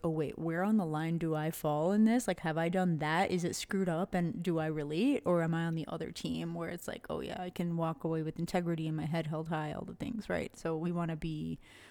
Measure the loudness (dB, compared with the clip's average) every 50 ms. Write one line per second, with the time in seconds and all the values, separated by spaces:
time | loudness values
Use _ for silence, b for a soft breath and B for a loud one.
0 | -2 -2 0 0 0 -2 -2 -4 -2 -2 0 2 2 4 4 4 4 2 0 0
1 | 0 0 0 0 2 2 0 2 0 0 -2 0 0 2 2 4 4 4 6 8
2 | 8 8 6 4 2 0 -2 0 0 -2 0 2 2 2 2 2 4 4 2 2
3 | 2 2 2 2 2 2 2 0 0 0 -2 -4 -4 -2 0 0 2 2 2 0
4 | 0 0 0 0 0 0 -2 -2 -2 0 0 2 2 0 0 -2 -2 -2 0 2
5 | 2 4 2 2 2 2 4 4 4 2 2 2 2 0 0 -2 -2 -4 -6 -6
6 | -6 -6 -8 -6 -4 -4 -2 -2 -4 -4 -4 -4 -6 -6 -6 -8 -6 -8 -8 -8
7 | -6 -6 -6 -4 -4 -6 -6 -6 -6 -8 -4 -2 -2 0 0 0 0 0 -2 -2
8 | -2 -2 -2 0 -2 -4 -4 -4 -4 0 0 0 0 0 0 0 0 -2 -2 -2
9 | -2 -2 -2 -2 -2 -2 -2 -4 -4 -2 -2 -2 -2 -2 -4 -6 -8 -8 -8 -8
10 | -6 -6 -6 -6 -4 -2 -2 -2 -2 -4 -8 -6 -4 -2 -2 0 0 -2 0 0
11 | -2 -2 -4 -4 -4 -4 -4 -4 -4 -6 -6 -8 B B B B B B